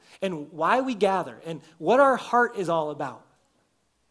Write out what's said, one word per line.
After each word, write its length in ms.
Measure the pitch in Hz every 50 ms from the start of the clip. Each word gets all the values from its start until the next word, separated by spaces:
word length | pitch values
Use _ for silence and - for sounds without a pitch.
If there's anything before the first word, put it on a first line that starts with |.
| _ _ - _
and 300 | 196 190 170 151 143 147
why 300 | 170 151 160 180 226 262
we 120 | 262 262 240
gather 480 | 185 202 190 190 180 151 127 113 113 -
and 160 | 165 165 143 - _ _
what 240 | - 156 175 240 269
our 160 | 277 269 247
heart 400 | - - - 233 240 240 - -
is 100 | 202 175
all 220 | 160 170 160 151 151
about. 360 | 143 143 143 127 117 - - _ _ _ _ _ _ _ _ _ _ _ _ _ _ _ _ _